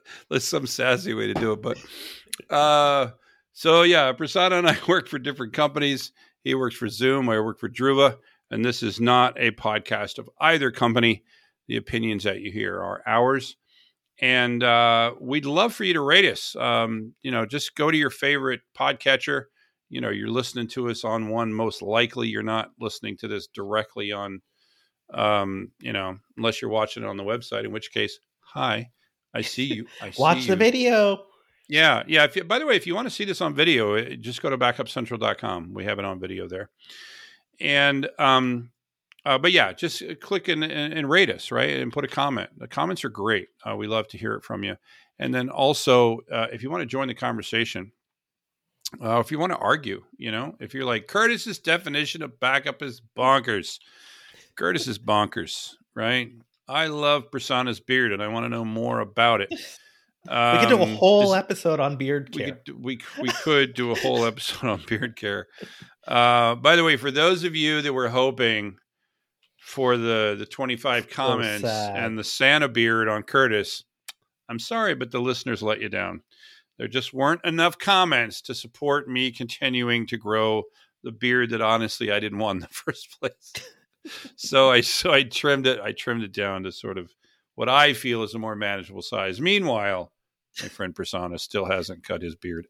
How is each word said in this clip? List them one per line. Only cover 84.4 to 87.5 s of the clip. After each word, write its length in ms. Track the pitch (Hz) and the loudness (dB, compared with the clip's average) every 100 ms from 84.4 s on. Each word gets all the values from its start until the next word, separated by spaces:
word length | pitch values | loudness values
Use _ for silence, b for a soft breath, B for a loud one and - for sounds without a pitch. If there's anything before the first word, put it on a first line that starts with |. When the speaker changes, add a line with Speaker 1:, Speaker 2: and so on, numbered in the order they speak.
| - 135 135 | 0 6 6
Speaker 1:
I, 100 | 123 | 6
so 320 | 120 - 185 | 4 0 2
I 80 | 143 | 2
trimmed 460 | 127 - 147 139 131 | 2 0 0 2 2
it. 120 | 120 | 0
I 120 | 104 | -4
trimmed 320 | 113 - 117 | -6 -4 -4
it 100 | 104 | -4
down 300 | 101 101 95 | -4 -4 -4
to 80 | 95 | -8
sort 260 | - 110 95 | -10 -10 -10
of 160 | 87 _ _ _ _ | -10 _ _ _ _